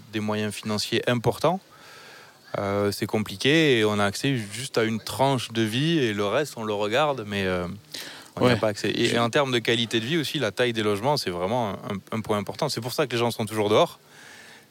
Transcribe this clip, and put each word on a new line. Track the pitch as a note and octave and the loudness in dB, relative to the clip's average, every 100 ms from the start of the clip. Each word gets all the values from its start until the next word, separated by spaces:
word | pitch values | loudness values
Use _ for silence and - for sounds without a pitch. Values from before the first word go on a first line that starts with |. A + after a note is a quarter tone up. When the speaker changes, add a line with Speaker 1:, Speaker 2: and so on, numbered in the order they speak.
| - | -8
Speaker 1:
des | A2 | -4
moyens | G#2+ G#2+ G#2+ | -2 -2 -2
financiers | G2+ A2 G#2+ - A2+ - | -4 -4 -4 0 0 0
importants, | B2 A#2+ - D3+ F#3 - - - - - - - - - - | 0 0 2 0 0 -6 -20 -20 -20 -20 -20 -20 -20 -10 -6
euh, | G2+ G2+ G2+ | -2 0 0
c'est | G2 G#2+ | 0 -2
compliqué | A2 G#2 G2 B2+ D#3+ D#3 A#2+ | -2 -4 -2 2 4 6 6
et | G#2+ | 4
on | G#2 | 4
a | G2+ | 0
accès | - C#3 C3 G2+ | 0 -2 -2 -4
juste | G#2 C3+ - | -8 -4 0
à | A2+ | 0
une | A2+ | 0
tranche | - - C3+ C3+ - | -6 2 2 2 0
de | A2+ | 0
vie | A2 A#2 D#3 E3+ | 0 2 2 2
et | A#2+ | 2
le | G2+ G2+ | 0 0
reste, | A#2+ D3 - | 0 -2 -4
on | |
le | G#2+ | -4
regarde, | G#2 G#2 A#2 D3+ C3+ G#2 | -2 0 2 2 0 -2
mais, | G2+ F#2+ | -2 0
euh, | F2+ F2+ G2+ - - - - - - | 0 -2 -8 -12 -14 -12 -16 -16 2
on | B2 | 4
n'y | |
a | |
Speaker 2:
Ouais. | A#2 | 4
Speaker 1:
pas | A2 | 2
accès. | G2+ G#2 | 0 -2
Et, | - A#2 A#2 | 0 2 2
et | |
en | A#2 | 2
termes | D3 C3+ | 2 2
de | B2 | 0
qualité | A2+ A#2 A2+ A#2 | 0 0 0 -2
de | A2+ | 0
vie | E3+ | -2
aussi, | C3+ D#3 | -2 -2
la | A2+ | -4
taille | F#2+ B2 | 0 -2
des | A2+ | 0
logements, | G#2 G2+ A#2+ D3 | 0 0 0 0
c'est | - | -2
vraiment | F2 F#2 B2 A2 | -2 0 0 -2
un, | F#2+ - G2+ - A2+ | -6 -8 -10 -6 -8
un | |
point | G2+ G#2 | -2 -2
important. | G2 G2 D3+ | -2 -4 -4
C'est | - | -2
pour | A#2+ | -6
ça | - C#3+ | -2 -2
que | |
les | A#2+ | 2
gens | A#2+ | 0
sont | A2+ G#2+ | 0 -4
toujours | A2 G#2 | 0 4
dehors. | G#2+ E3+ - - - - - - - - | 4 4 0 -20 -20 -20 -20 -20 -20 -18